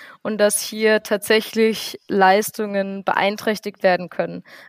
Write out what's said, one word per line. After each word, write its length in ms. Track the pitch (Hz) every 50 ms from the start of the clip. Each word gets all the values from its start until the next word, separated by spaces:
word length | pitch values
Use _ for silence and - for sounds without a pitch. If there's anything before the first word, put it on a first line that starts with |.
| - - - _
und 160 | - 208 214 202
dass 220 | 208 208 - -
hier 420 | - - 220 214 220 214 214 214
tatsächlich 1000 | - - 220 202 - - 214 220 214 - - 220 220 220 208 - - - - - _ -
Leistungen 960 | - 196 190 185 190 208 220 - - - 214 202 202 196 196 196 196 196 190
beeinträchtigt 760 | - - - 185 202 214 214 - 226 214 - - 208 - _
werden 260 | - 185 180 175 180 -
können. 320 | - - 170 170 175 180 - - - - -